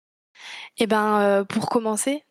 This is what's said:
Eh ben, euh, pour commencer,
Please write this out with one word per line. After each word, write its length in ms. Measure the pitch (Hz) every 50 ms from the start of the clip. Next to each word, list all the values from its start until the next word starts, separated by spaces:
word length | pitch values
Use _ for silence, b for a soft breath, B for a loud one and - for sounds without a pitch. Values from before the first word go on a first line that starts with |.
| _ _ _ _ _ _ _ B B B B B B B B -
Eh 60 | 233
ben, 340 | 196 220 214 214 214 214 208
euh, 240 | 202 202 202 196 196
pour 240 | - - 220 - -
commencer, 540 | - 240 220 220 214 214 - 269 285 302 _ _